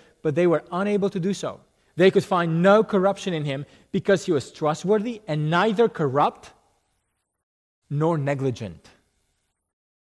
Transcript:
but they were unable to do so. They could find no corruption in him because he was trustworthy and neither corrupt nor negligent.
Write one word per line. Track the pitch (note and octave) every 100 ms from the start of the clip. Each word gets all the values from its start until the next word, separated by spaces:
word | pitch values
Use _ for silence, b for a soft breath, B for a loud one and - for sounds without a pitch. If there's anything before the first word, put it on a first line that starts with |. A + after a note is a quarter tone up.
| b b
but | D#3+
they | D3+ F3
were | D3+ -
unable | F3+ G3+ G#3 G3
to | G3
do | F3+
so. | F#3+ C#3+ - _ _ _ -
They | F#3
could | G3
find | - F#3 E3+ E3
no | F#3 G#3
corruption | - G3+ F#3+ F#3+ G3
in | E3 D3
him | C#3 C#3+ b b
because | G3 - G3 -
he |
was | D3 -
trustworthy | - D3+ D3+ F3 G#3+ A3 A3 -
and | D3+ D3+
neither | F3 G#3+ G3+ A#3
corrupt | - D3 C3+ F#3+ - - _ _ _ _ _ _ _ _ _ _ _ _ _ -
nor | D3 D#3+ D#3+
negligent. | C#3 C#3 C3+ A#2 G#2+ D#2+ - _ _ _ _ _ _ _ _ _ _ _